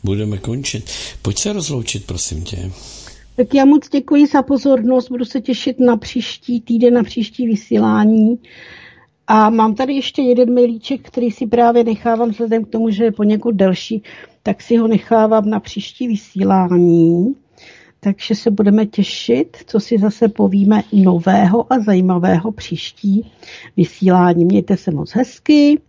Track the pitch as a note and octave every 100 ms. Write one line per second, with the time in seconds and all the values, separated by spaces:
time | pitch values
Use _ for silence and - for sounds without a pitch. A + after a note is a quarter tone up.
0 | G2 G2+ G#2+ G2+ - B2 C3+ G#2+ G#2+ -
1 | - - - G2+ G#3 G#3 D3+ C#3 A2+ G2+
2 | - F2+ - D#2 E2+ F2+ F#2 F#2 - -
3 | - - - - B3 C#4 C4+ D4 - C#4+
4 | - C#4+ D4 C#4+ C4 C#4 C#4+ C4 A3+ B3+
5 | B3 B3 A#3+ C4+ - A#3+ - B3+ B3 A3+
6 | - B3 G#3 - - A#3+ - A#3 A#3+ A#3+
7 | - - G#3+ - A#3+ G#3 - A3 A3 G#3+
8 | G#3+ A3 G#3+ A#3+ - - - - - _
9 | _ _ - G#3+ G#3+ A3+ A3 G#3+ C4+ C#4
10 | - - B3+ B3 A#3+ B3 A#3+ A3+ - C4+
11 | - - A#3+ G#3 A3+ A#3+ A#3+ A#3+ A#3 G#3+
12 | A#3 A3+ A#3 G#3 A#3 A3+ A3 A3 A3+ G3+
13 | A3+ G#3+ G#3 G#3+ A#3+ G3+ F#3+ F3+ - A3
14 | - - - _ - G3 - A#3 A3+ G#3+
15 | - A3+ A3 A3 G#3 G#3+ - - - -
16 | B3 G#3 - F#3+ F#3+ F#3+ F3+ F3+ F3 E3+
17 | E3 E3+ G#3 C#4 _ _ - - _ _
18 | G3+ G3 - G#3+ - G3+ G#3 G#3 G#3+ -
19 | G3 - - A#3+ D#4+ - - A3 - A#3
20 | G#3 G#3 A3+ G#3+ G3+ G3 G3+ G#3+ - G#3
21 | F#3 F3 E3+ G3 F3+ A3+ - B3+ G#3 F#3
22 | F#3 F3+ F3 F3+ G#3 G#3+ - E3 - -
23 | G3+ G3 - _ - - - - E3 -
24 | F#3 F3+ F3+ F3 F3 G3+ F3+ F#3+ - D3
25 | D3+ A3 B3+ - - D4+ D4 D4+